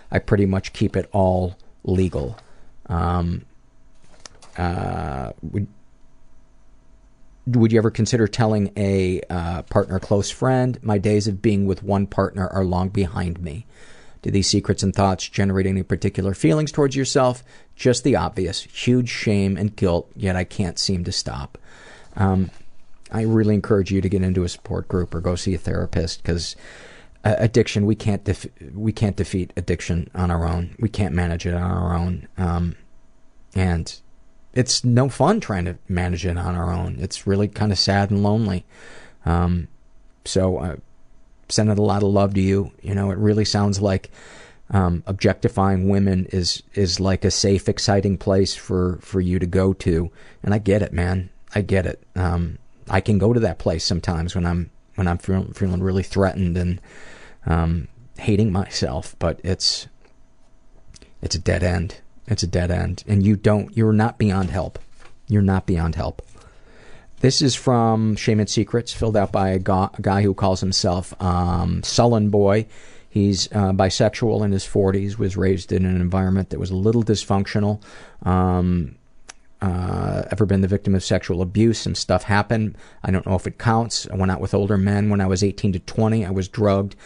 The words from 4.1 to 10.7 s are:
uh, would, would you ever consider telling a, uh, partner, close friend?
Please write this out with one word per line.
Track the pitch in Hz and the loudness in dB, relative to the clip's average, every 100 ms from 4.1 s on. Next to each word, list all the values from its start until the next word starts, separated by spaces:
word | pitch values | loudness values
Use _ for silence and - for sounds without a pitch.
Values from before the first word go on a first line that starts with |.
| - - - - - | -20 -20 -20 -14 -6
uh, | 87 95 95 87 78 67 58 - | -4 -4 -6 -6 -6 -6 -8 -10
would, | 78 107 98 - - - - - - - - - - - - - - - - - - | -6 -6 -6 -10 -20 -20 -20 -20 -20 -20 -20 -20 -20 -20 -20 -20 -20 -20 -20 -10 0
would | 120 110 | 4 6
you | 113 | 4
ever | 110 | 2
consider | - 107 120 104 | 0 0 2 2
telling | - 110 107 98 - | 2 2 2 0 0
a, | 98 98 92 92 - | 0 2 0 -2 -4
uh, | 87 85 87 | -6 -4 -6
partner, | - 104 - 92 | -2 0 0 -2
close | - 101 - | 0 0 0
friend? | - 131 127 127 | -2 0 2 0